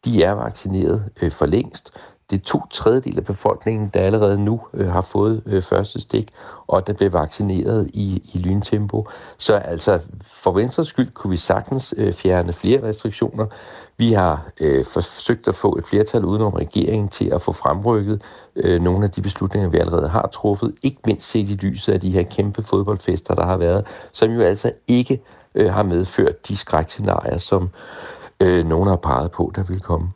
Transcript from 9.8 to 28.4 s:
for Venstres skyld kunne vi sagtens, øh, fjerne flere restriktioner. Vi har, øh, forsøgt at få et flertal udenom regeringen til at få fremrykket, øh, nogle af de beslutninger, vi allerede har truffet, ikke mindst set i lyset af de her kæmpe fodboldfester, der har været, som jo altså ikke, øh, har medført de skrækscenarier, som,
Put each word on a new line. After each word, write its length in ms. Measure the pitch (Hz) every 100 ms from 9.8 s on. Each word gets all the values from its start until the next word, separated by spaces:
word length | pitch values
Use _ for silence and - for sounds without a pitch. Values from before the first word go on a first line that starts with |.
| - 92 - -
for 280 | - - -
Venstres 380 | 92 120 - -
skyld 220 | - 127
kunne 200 | - 101
vi 60 | 87
sagtens, 580 | - 95 - 131 - -
øh, 160 | 101
fjerne 400 | 87 95 92 87
flere 300 | 85 98 131
restriktioner. 640 | 113 107 113 104 113 - 110 - - - - _
Vi 160 | 117
har, 380 | 107 90 78 78 -
øh, 240 | 78 67
forsøgt 640 | 67 - 90 - - 117 -
at 60 |
få 220 | 101 101 -
et 100 | -
flertal 380 | 104 107 120
udenom 280 | 90 107 107
regeringen 560 | 82 78 - - 110 101
til 240 | - -
at 100 | -
få 100 | -
fremrykket, 680 | - - 80 107 110 101 107 - - - -
øh, 240 | 87 87
nogle 220 | 87 92
af 60 | 104
de 120 | -
beslutninger, 460 | 98 - 95 104 95
vi 100 | 82
allerede 300 | 85 85 76
har 180 | 98 -
truffet, 420 | - 107 101 113 -
ikke 160 | 131 127 113
mindst 240 | 101 -
set 200 | 117 101
i 40 |
lyset 380 | 101 98 - -
af 80 | 98
de 100 | 92
her 120 | 92
kæmpe 400 | 87 - 104 98
fodboldfester, 720 | 104 98 101 101 - 85 -
der 120 | - 85
har 100 | 92
været, 300 | 85 92 104 - -
som 180 | - 110
jo 100 | 117
altså 320 | 95 104 117 - -
ikke, 320 | 123 123 131 - - _
øh, 180 | - 110
har 100 | 98
medført 680 | 101 85 90 - - - -
de 80 | 101
skrækscenarier, 840 | - 78 80 - 104 - - 87
som, 300 | - 95 90 - - - - - - _